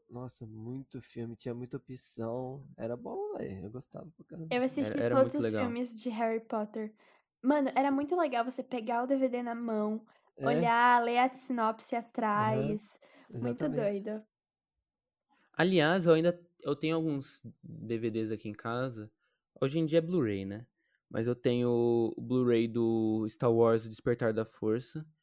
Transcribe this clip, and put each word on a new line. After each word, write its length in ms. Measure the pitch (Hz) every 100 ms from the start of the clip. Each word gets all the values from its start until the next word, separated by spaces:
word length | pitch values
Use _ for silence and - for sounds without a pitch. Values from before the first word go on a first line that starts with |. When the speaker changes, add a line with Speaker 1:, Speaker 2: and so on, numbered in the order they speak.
| _
Speaker 1:
Nossa, 360 | 120 127 - 113
muito 540 | 110 117 131 131 131
filme, 340 | - 117 117 113
tinha 180 | 127
muita 240 | 117 123 131
opção. 880 | - 127 - - 113 123 127 139 139 -
Era 180 | 113 233
bom, 420 | 240 381 415 392
véi, 280 | - 190 110
eu 40 |
gostava 380 | 127 - - 156
pra 140 | - -
caramba. 300 | 170 160 247
Speaker 2:
Eu 80 |
assisti 300 | 254 277 269
Speaker 3:
Era, 100 | 285
era 120 | 233 269
Speaker 2:
todos 180 | 262
Speaker 3:
muito 60 | 285
Speaker 2:
os 40 |
Speaker 3:
legal. 160 | 226 214
Speaker 2:
filmes 340 | 240 240 247
de 160 | 226 247
Harry 300 | 220 226 226
Potter. 540 | 226 220 214 220 214 - _ _ _ _
Mano, 280 | 254 294 262 262
era 160 | 277
muito 240 | 269 294 359
legal 280 | 302 233 247
você 180 | 254
pegar 400 | - 247 220 233
o 40 | 254
D 80 | 269
V 120 | 262
D 120 | 247
na 120 | 240 233
mão, 500 | 233 214 214 220 - _ _ -
Speaker 1:
É. 80 | 135
Speaker 2:
olhar, 540 | 156 233 233 247 240
ler 140 | 233 240
a 100 | 254
sinopse 640 | 254 - 240 220 220 - 233 233 247 214 208
Speaker 1:
Aham, 400 | 214 220 214 214
Speaker 2:
atrás. 240 | 214 - - - -
Muito 340 | - 240 240 262
Speaker 1:
exatamente. 20 |
Speaker 2:
doido. 540 | 240 208 202 220 214 - _ _ _ _ _ _ _ _ _ _ _ _
Speaker 3:
Aliás, 520 | - 175 180 151 190 170
eu 80 |
ainda, 260 | 160 170 175 - _
eu 140 | 143 143
tenho 200 | 156 165
alguns 460 | 160 139 - - 113 -
D 340 | 113 110 110 113
V 120 | 113
Ds 200 | 110 110
aqui 180 | 107 107
em 40 |
casa. 580 | 104 113 123 131 110 107 _ _ _ _ -
Hoje 180 | 135 165
em 60 | 156
dia 120 | 165
é 20 |
Blu-ray, 440 | 160 180 113 98 95
né? 200 | 104 123 _ _ _ _
Mas 180 | 113 117
eu 80 | 123
tenho 340 | 127 123 123 120 117 117 113 -
o 60 |
Blu-ray 460 | 117 127 120 117 117
do 600 | 117 113 113 110 110 110
Star 220 | - 123
Wars: 340 | 113 117 113 113
O 40 |
Despertar 440 | 110 127 117 117
da 120 | 110 110
Força 600 | - 107 117 - 156 156 _